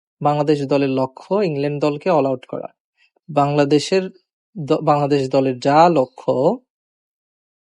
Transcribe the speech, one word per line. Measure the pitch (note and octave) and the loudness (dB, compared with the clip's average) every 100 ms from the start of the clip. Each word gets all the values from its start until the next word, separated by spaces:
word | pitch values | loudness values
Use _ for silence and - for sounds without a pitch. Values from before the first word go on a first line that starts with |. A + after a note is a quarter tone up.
| _ _ | _ _
বাংলাদেশ | C#3+ D3 D3 D3 | -2 0 0 0
দলের | C3+ C#3+ C#3 | 0 0 0
লক্ষ্য | C3 C3 - - | -2 -4 -6 -4
ইংল্যান্ড | G3 F#3+ C#3+ C#3+ D3 | -2 -2 -2 -4 -2
দলকে | G3+ D3 F#3+ | -2 -2 0
all | D#3+ C3+ | 0 0
out | C3 - | -4 -8
করা। | - - - _ _ _ _ - | -12 -12 -18 _ _ _ _ -4
বাংলাদেশের | D3 C#3+ D3 C#3+ D3 - F#3+ F#3 - _ _ _ G#3 | -2 0 2 2 2 0 -2 -2 -12 _ _ _ -12
দ-, | C#3 D#3 | -4 -2
বাংলাদেশ | D#3 D3 C#3+ C#3+ C3 | 2 0 2 0 0
দলের | C#3 C3+ B2 | 0 0 -2
যা | C3+ D3 F3 | 0 4 4
লক্ষ্য | D#3 B2+ - - C3 D3+ B3 _ _ _ _ _ _ _ _ _ _ | 4 -2 -6 -4 0 0 -2 _ _ _ _ _ _ _ _ _ _